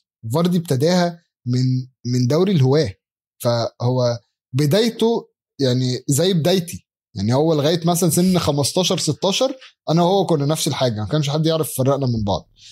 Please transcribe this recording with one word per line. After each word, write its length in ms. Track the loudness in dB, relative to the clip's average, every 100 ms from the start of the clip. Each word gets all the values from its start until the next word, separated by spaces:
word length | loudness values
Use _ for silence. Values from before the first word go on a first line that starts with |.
| _ _ -4
فاردي 240 | -2 0 0
ابتداها 600 | -2 0 2 2 0 -4 _ _ -4
من، 400 | 0 0 -2 -4 _ -4
من 220 | -2 0
دوري 240 | 2 2
الهواة، 420 | 2 4 2 0 -6 _ _ _ -6
فهو 800 | -2 -2 -4 -4 -2 0 0 -2 _ _ _
بدايته 760 | -2 0 2 0 0 0 0 -6 _ _ -4
يعني 420 | 0 0 -2 -4 -2
زي 260 | 0 0
بدايتي. 520 | 0 0 0 -2 -10 _ _ _ -6
يعني 180 | 0
هو 200 | 2 2
لغاية 280 | 2 0 0 0
مثلًا 240 | 0 2
سن 300 | 2 2 2
خمستاشر، 580 | 0 0 0 0 0 0
ستاشر، 580 | -2 -2 -2 0 -2 -4 -18 _ -2
أنا 140 | 2
وهو 220 | 2 2 2
كنا 200 | 0 0
نفس 220 | -2 -2
الحاجة، 320 | -2 -2 -2
ما 60 | -2
كانش 220 | -2 0
حد 160 | 0 0
يعرف 240 | 0 -2
يفرقنا 340 | -2 0 0 0
من 160 | -2
بعض 260 | -2 -4 -6 _ -20